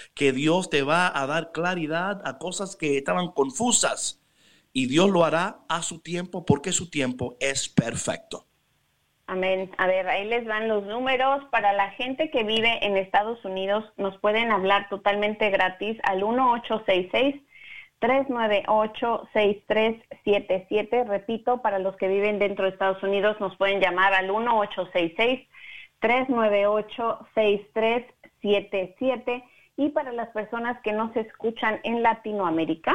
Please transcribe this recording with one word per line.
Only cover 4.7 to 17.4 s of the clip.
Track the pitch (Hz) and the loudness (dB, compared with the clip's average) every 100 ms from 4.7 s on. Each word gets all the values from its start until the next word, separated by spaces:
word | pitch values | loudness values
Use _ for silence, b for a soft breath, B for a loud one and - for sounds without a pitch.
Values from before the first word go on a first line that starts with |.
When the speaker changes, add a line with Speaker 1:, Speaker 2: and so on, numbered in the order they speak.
Speaker 1:
y | 131 127 | -4 2
Dios | 147 196 | 4 6
lo | 185 160 | 6 4
hará | 156 190 - - | 2 -2 -6 -6
a | 165 | -4
su | 165 165 | -4 -10
tiempo, | - 175 180 185 165 | -8 -8 -6 -6 0
porque | 147 190 | 0 2
su | 175 175 | -4 -4
tiempo | 143 127 127 123 - | -2 -2 -2 -6 -4
es | 135 139 - | -4 -2 -2
perfecto. | - 117 - - 90 - - _ _ _ _ _ _ _ _ - | -2 -2 -2 -6 -6 -8 -18 _ _ _ _ _ _ _ _ -8
Speaker 2:
Amén. | 185 185 190 190 - | -4 0 -2 -4 -2
A | 185 | 0
ver, | 185 185 | 2 0
ahí | 175 208 | -2 -2
les | 233 226 | -4 -2
van | 214 220 | -4 -2
los | 214 | -2
números. | 196 226 262 254 262 277 277 | -2 -4 -2 0 2 0 -2
Para | 226 202 | 0 2
la | 202 196 | 2 0
gente | - 254 262 311 | -2 -8 -4 -2
que | 269 | 0
vive | 214 220 226 226 208 | 0 2 2 0 0
en | 196 | 0
Estados | 190 196 214 233 196 | 2 0 0 -4 -6
Unidos, | 190 190 208 214 - | -6 -2 -2 -4 -6
nos | 196 190 | -6 -2
pueden | 208 214 233 | 0 2 2
hablar | 202 190 196 202 | 2 2 2 0
totalmente | 202 202 202 208 214 214 | -2 0 0 0 0 0
gratis | 190 185 185 202 220 | 2 0 -2 -6 -4
al | - 190 208 | -2 0 0
uno | 240 262 | 2 2
ocho | 233 - 220 220 | 2 -2 -4 2
seis | 185 180 | 0 2
seis, | 226 277 285 | 2 2 0